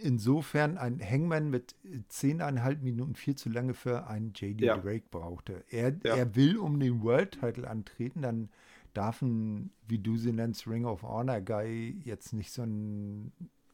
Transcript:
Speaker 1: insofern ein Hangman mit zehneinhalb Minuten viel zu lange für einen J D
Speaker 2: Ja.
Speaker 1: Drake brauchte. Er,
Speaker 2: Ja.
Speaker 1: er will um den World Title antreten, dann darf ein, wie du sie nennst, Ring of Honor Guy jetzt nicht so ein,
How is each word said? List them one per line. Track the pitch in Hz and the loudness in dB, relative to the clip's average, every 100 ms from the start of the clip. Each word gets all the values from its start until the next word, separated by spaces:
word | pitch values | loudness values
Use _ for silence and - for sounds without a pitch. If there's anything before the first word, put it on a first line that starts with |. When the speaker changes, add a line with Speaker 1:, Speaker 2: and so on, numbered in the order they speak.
Speaker 1:
insofern | 202 120 107 147 143 147 151 165 | 0 2 4 4 2 2 2 2
ein | 123 123 | -4 -4
Hangman | 95 135 170 156 151 | 0 2 4 2 2
mit | 127 - - 196 143 101 | 0 -2 -14 -12 -12 -10
zehneinhalb | - 139 165 151 131 127 147 | 0 2 2 0 2 2 0
Minuten | 131 117 135 | 0 -2 -2
viel | 120 - | -4 -4
zu | 139 120 | -2 -2
lange | 117 127 | -2 -2
für | 120 123 120 - | -2 -2 -2 -2
einen | 107 110 | -4 -6
J | 101 101 104 | -6 -6 2
D | 117 | 4
Speaker 2:
Ja. | 101 | 4
Speaker 1:
Drake | 95 113 - | 2 -4 -6
brauchte. | 87 85 87 - 90 - | -8 -8 -8 -10 -12 -6
Er, | 117 123 156 | 0 0 0
Speaker 2:
Ja. | - 113 | 2 2
Speaker 1:
er | 120 104 | 2 6
will | 139 220 | 6 6
um | 175 147 | 2 2
den | 131 120 | 2 4
World | 110 135 196 - | 4 4 4 0
Title | 120 113 123 | -4 -2 -6
antreten, | 110 101 - 120 165 | -6 -8 -6 -6 -4
dann | 127 113 107 - - - - | -2 -2 -4 -12 -20 -20 -10
darf | 107 104 117 | -2 -2 0
ein, | 131 113 110 104 - - 107 | 0 0 0 -4 -6 -12 -4
wie | 113 | -2
du | 104 113 | 0 0
sie | 117 | 2
nennst, | 113 117 104 - | 2 0 -2 -4
Ring | 113 120 | -2 -2
of | 95 | -4
Honor | 110 110 131 117 | -4 -2 0 -2
Guy | 95 107 110 113 113 196 | -2 -2 -2 -4 -6 -6
jetzt | 131 101 - | -8 -10 -6
nicht | 110 98 | -6 -6
so | - | -6
ein, | 113 107 107 104 101 104 110 - 170 _ _ | -4 -2 -4 -6 -6 -8 -12 -14 -18 _ _